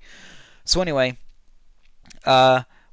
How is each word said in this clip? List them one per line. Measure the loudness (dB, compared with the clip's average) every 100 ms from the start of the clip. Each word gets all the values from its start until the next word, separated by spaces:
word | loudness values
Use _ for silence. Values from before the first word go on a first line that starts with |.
| -20 -20 -20 -20 -20 -14 -6
So | -4
anyway, | -2 -2 -4 -6 -18 -20 _ -20 -20 _ -20 -20 -20 -10 0
uh, | 2 4 2 -4 _ _